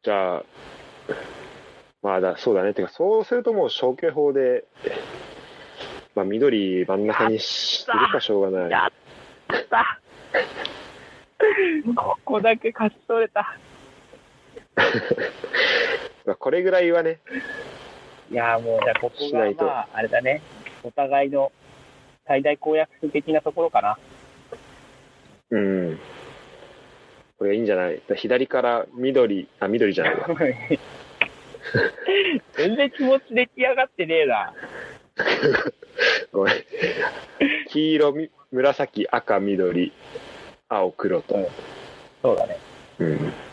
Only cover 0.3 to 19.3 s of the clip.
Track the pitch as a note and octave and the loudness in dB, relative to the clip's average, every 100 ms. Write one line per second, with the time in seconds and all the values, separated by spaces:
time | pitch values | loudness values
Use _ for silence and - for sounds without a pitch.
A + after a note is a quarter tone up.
0.3 | F2 - - - - - - - - - | -2 -6 -20 -20 -20 -20 -18 -10 -10 -10
1.3 | - - - - - - _ G2+ F#2 F#2 | -16 -20 -20 -20 -20 -20 _ -2 0 0
2.3 | E2+ - G2+ F#2+ G#2 F#2 - F3+ A3 G#3 | 0 0 2 2 -2 -6 -2 2 2 0
3.3 | B3 B3 A3 C#3 - B2+ C3 E3 D3 D3 | -2 0 0 0 0 -2 0 -2 2 2
4.3 | C#3 B2+ A#2+ - - - - - - - | 4 2 2 -2 -8 -6 -6 -10 -14 -16
5.3 | - - - - - - - - - F#2+ | -20 -20 -20 -20 -18 -16 -16 -8 -4 -2
6.3 | G#2+ C#3+ A2+ F#2+ F#2 F2+ F#2+ G#2 G#2+ A2 | 2 2 4 0 0 0 0 0 2 2
7.3 | A2 - - - - - A#3 - C3+ - | 0 -2 -4 -4 -4 -2 0 2 0 0
8.3 | G#2 G2 F#2+ F2 F#2+ F#2+ _ - - - | 0 2 0 0 2 0 _ -20 -20 -20
9.3 | - - - - A3+ A#3 - _ - - | -20 -6 -6 0 2 2 -2 _ -20 -6
10.3 | C5+ - - - - - - - - - | -4 -4 -8 -12 -12 -18 -20 -20 -20 -20
11.3 | _ G#4+ G4+ F#4 D#4 A#3+ A#3+ - - - | _ 2 4 2 2 0 -2 -2 -4 -2
12.3 | G#3+ A3 A3+ A3+ - A3 - _ A3+ A3 | 2 2 2 -2 -2 -2 -2 _ 0 0
13.3 | G3+ G3+ - - - - - - - _ | 0 -4 -8 -20 -20 -20 -20 -20 -20 _
14.3 | _ _ - - - - - - - - | _ _ -20 -8 0 2 2 0 -2 -2
15.3 | - - - - - - - - - - | -6 -6 0 2 2 0 -2 -6 -8 -4
16.3 | F#2+ C3+ E3 F#3 F#3 F3 E3+ D#3+ E3 - | -2 0 2 4 4 4 4 2 -4 -8
17.3 | C4+ - - - - - - - - - | -10 -10 -12 -12 -16 -20 -20 -20 -20 -6
18.3 | A#2+ A#2 A#2 A#2 A2+ A#2 A2+ A#2+ - C#3+ | -2 2 0 2 2 2 0 -2 -4 -4